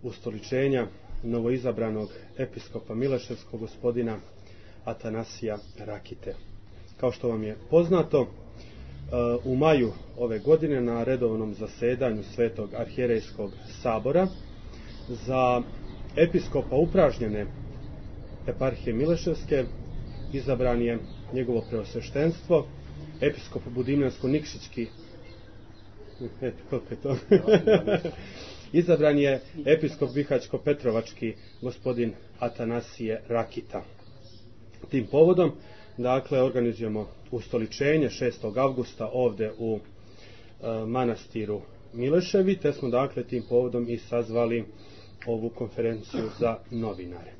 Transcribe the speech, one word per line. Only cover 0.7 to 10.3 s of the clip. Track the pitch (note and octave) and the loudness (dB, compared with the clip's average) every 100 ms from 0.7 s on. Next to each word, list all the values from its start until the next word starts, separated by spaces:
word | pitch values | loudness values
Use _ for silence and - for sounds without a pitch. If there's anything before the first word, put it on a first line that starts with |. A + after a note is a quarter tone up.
| C3 A2+ - - - | 2 0 -6 -8 -6
novoizabranog | A#2 A#2 A#2 C3 B2 A2 A2+ G#2+ G#2 - - - | -2 0 0 0 -2 -2 -2 -2 -6 -10 -18 -8
episkopa | B2+ - - A2+ - | -8 -8 -12 -12 -8
Mileševskog, | A2+ C3+ B2+ - A#2 - A#2 | -2 0 0 -4 -12 -10 -10
gospodina | A2 - A#2+ A#2+ A#2 G#2+ - - - - - - | -10 -2 0 0 0 -4 -10 -20 -20 -20 -20 -12
Atanasija | - A2+ A2+ A2 A2+ - A2 G#2 - - | -10 -6 -6 -6 -6 -6 -6 -6 -8 -14
Rakite. | G#2 G#2 - - - - - - - - - - | -10 -10 -12 -12 -10 -10 -12 -16 -16 -20 -20 -2
Kao | B2+ | -2
što | - B2 | 0 -2
vam | A2+ | 0
je | G#2+ G#2+ - | -2 -6 4
poznato, | D#3 E3+ F3+ D3+ D3 | 6 8 4 6 4
e, | A#2+ - - - - - - - - B2 A#2+ A#2+ | 2 -4 -18 -18 -18 -16 -14 -14 -4 0 2 2
u | B2+ C3 | 2 4
maju | D3+ D3+ A2+ G2+ - - | 6 6 4 0 -12 -4
ove | A#2+ | -2